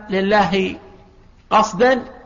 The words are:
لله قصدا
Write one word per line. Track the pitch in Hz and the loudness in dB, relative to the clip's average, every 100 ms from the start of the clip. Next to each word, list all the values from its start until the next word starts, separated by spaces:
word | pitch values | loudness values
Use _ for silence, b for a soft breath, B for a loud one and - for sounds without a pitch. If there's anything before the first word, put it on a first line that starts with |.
| - | -6
لله | 190 196 208 180 196 185 - - - - - - - - | -2 2 2 2 0 -2 -6 -16 -20 -20 -20 -20 -20 -2
قصدا | 208 208 180 247 254 - - | 0 0 2 2 2 -4 -16